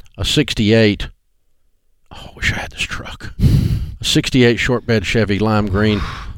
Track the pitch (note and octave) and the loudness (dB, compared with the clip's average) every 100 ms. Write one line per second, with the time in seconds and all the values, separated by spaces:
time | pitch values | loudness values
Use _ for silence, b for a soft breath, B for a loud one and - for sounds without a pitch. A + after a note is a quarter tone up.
0 | - - G2 - C#3 - G#2 A2+ A2 F#2+ | -18 -8 -2 0 0 0 4 4 4 2
1 | - - _ _ _ _ _ _ _ _ | -6 -12 _ _ _ _ _ _ _ _
2 | _ - - - - - - - - - | _ -20 -20 -8 -6 -6 -8 -10 -8 -10
3 | - - - - B B B B B - | -12 -14 -12 0 B B B B B -6
4 | - D#3 - C3 A#2+ A2 - B2 - A2 | -2 -2 2 4 4 4 0 -2 0 -2
5 | F#2+ A#2+ G2+ G2 G#2+ G#2+ G#2 G2 G#2+ G#2 | 0 0 0 0 0 0 0 0 2 0
6 | B B B | B B B